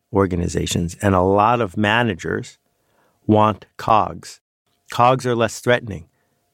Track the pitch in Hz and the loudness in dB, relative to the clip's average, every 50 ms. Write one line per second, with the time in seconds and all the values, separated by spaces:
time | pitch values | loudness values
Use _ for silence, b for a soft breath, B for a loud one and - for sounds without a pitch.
0 | _ _ - 98 98 87 92 87 87 85 82 85 82 85 - 95 85 85 - - | _ _ 0 0 0 2 0 -2 -4 -4 -4 -4 -4 -4 -4 -4 -4 -4 -6 -2
1 | 101 101 98 90 90 95 98 101 104 113 123 120 113 90 - 107 104 104 110 120 | 0 2 2 2 2 2 2 2 2 2 2 0 -2 -4 -4 -2 0 2 2 2
2 | 120 113 90 82 - 85 98 104 127 - - _ _ _ _ _ _ _ _ _ | 0 -2 -4 -6 -6 -6 -6 -6 -8 -10 -20 _ _ _ _ _ _ _ _ _
3 | _ _ _ _ _ - 107 107 107 107 101 - - _ _ - - 117 110 104 | _ _ _ _ _ 2 4 4 4 2 0 -4 -10 _ _ -10 0 2 2 2
4 | 90 87 85 - - - - _ _ _ _ _ _ _ _ _ _ _ - - | 2 0 -6 -14 -18 -20 -20 _ _ _ _ _ _ _ _ _ _ _ 0 2
5 | 120 127 135 120 127 127 120 117 113 104 - - - 123 123 123 120 104 92 87 | 2 2 2 0 -2 -4 0 0 -2 -2 -4 -6 0 0 0 0 -2 -8 -12 -14
6 | - _ _ _ _ _ _ _ _ _ | -14 _ _ _ _ _ _ _ _ _